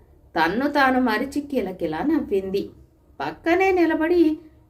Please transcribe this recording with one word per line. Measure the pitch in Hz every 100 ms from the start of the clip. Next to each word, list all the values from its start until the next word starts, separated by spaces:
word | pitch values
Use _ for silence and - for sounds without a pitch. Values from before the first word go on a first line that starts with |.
| _ _ _ 170
తన్ను | 165 214 285
తాను | 294 262 254
మరిచి | 247 269 277 294
కిలకిలా | 285 262 185 180 165 160
నవ్వింది. | 277 302 233 196 190 196 - - - _ _ -
పక్కనే | 269 320 330 359 381
నిలబడి | 370 330 311 320 349 311 311 - -